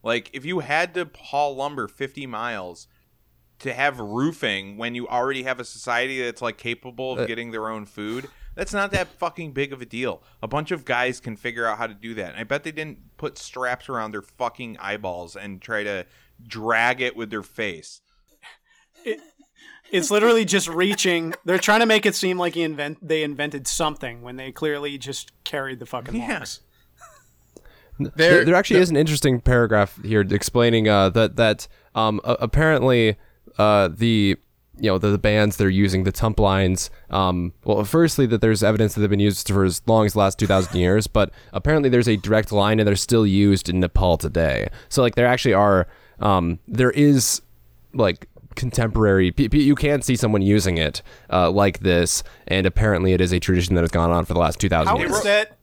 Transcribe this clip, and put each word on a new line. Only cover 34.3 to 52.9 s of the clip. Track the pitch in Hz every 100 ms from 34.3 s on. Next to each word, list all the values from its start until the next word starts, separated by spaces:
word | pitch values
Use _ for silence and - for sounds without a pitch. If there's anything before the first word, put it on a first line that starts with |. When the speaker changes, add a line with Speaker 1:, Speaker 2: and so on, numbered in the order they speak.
| - _ _ _ -
Speaker 2:
you | 110
know, | 92
the, | 104
the | 101
bands | 107 104 104 -
they're | 101
using, | 92 98 95
the | 95
tump | - 113 107
lines, | 101 95 95 92 - - -
um, | 95 92 90 87 -
well, | - 104
firstly, | 104 160 165 - 127
that | 110
there's | 113 107
evidence | 107 110 107
that | 107
they've | 104
been | 101
used | 101 95 -
for | 101
as | 95 85 -
long | 113 107
as |
the | 104
last | 98 -
two | 101
thousand | 95 90 90
years, | 90 104 104
but | 110 98 - -
apparently | 92 143 156 135
there's | 123 120
a | 107
direct | 101 110 107
line | 104 101 110
and | 104
they're | 95
still | - 117
used | 104 98 101 98 -
in | 92
Nepal | 90 - 92 82
today. | 78 85 80 60 50 - -
So, | -
like, | 120
there | - 120
actually | 123 127
are, | 95 104 95 85 - _ -
um, | 104 95 85 85 -
there | 110 127
is, | 143 147 139 - - - - - _ _
like, | - 104 85 - - - -
contemporary, | 127 - 113 113 107 95 92
p-, | - 120
p-, | 147
you | 139 139
can | 147 147
see | - 123
someone | 117 107
using | 98 104 92 82
it, | 78 - - - -
uh, | 92 85
like | 98 101 -
this, | 95 87 85 - - - -
and | 95 92
apparently | - 107